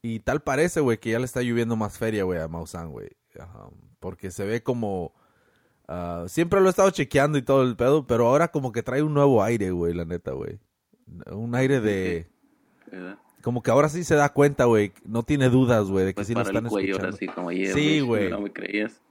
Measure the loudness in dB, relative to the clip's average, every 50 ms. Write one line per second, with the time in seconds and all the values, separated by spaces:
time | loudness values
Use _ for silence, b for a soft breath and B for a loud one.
0 | -6 -6 -8 -4 _ -2 -2 -2 -2 -2 0 0 0 0 0 0 2 2 0 0
1 | -2 -2 -2 -2 -2 -4 -4 -4 -2 0 0 0 0 0 -2 -2 -4 -6 -4 -4
2 | -4 -2 -2 -2 -2 -2 -2 -4 -4 -6 -8 -10 -10 -10 -10 -12 -12 -12 -12 -14
3 | -16 -16 _ _ _ _ _ -20 -20 -20 -20 -20 -20 -20 -20 -20 -20 -20 _ _
4 | -12 -12 -12 -10 -12 -12 -8 -6 -4 -2 -2 -2 -2 -2 -2 -2 -2 -4 -4 -4
5 | -6 -8 _ _ _ _ _ _ _ _ _ _ _ _ _ _ _ -12 -10 -8
6 | -8 -8 -8 -8 -8 -6 -2 -2 0 2 4 4 4 4 4 4 2 2 2 0
7 | -6 0 2 2 2 4 2 -2 0 2 4 4 4 2 0 0 2 2 2 2
8 | 2 0 2 2 4 4 4 4 2 2 0 -4 -4 -2 -6 -6 -6 -2 -2 -2
9 | 0 0 2 4 4 6 6 6 4 4 2 0 0 0 0 0 0 0 -2 -2
10 | -4 -6 -8 -8 _ -8 -8 -6 -8 -10 -12 -14 _ _ _ _ _ _ _ _
11 | _ -20 -20 -18 -16 -14 -10 -10 -6 -4 0 0 2 2 2 2 2 0 0 0
12 | -2 -2 -4 -4 -8 _ _ _ _ _ _ _ _ _ _ _ _ -18 -16 -14
13 | -14 -14 -16 -18 _ _ _ _ -6 -4 -4 -2 0 2 4 4 4 2 0 -6
14 | -2 2 2 4 4 2 4 4 4 4 4 4 4 4 6 4 2 0 -4 -14
15 | _ -6 -6 -6 -2 0 0 2 4 4 6 6 6 6 4 4 2 2 2 2
16 | 2 0 0 -4 -6 -4 -2 -2 -2 -2 -2 -2 -2 -2 -2 -2 -2 -2 -2 -2
17 | -4 -6 -6 -6 -8 -8 -8 -8 -6 -4 -4 -2 -2 0 0 0 2 2 2 2
18 | 2 0 0 0 0 -2 -4 -6 -6 -8 -10 -10 -10 -4 -4 -4 -4 -4 -6 _
19 | _ _